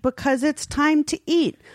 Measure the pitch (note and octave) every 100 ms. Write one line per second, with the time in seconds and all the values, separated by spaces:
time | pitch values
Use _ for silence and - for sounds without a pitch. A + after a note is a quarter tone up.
0 | B3+ B3+ C#4 C4+ D4 D4+ - - D4+ D4+
1 | D4+ E4 - E4+ B3+ - -